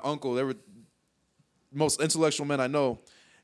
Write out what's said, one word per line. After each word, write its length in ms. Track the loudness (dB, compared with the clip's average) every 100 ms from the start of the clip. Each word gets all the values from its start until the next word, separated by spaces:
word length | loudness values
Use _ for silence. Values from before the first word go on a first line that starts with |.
| -4
uncle, 280 | -4 -2
they 100 | -2
were 120 | -2 -4 -12 -20 -20 _ _ _ _ _ _ _ _
most 260 | 0 0 2
intellectual 460 | 0 2 2 2 -2
men 140 | 0
I 60 | 0
know, 320 | 2 0 -2 -12 -20 _ _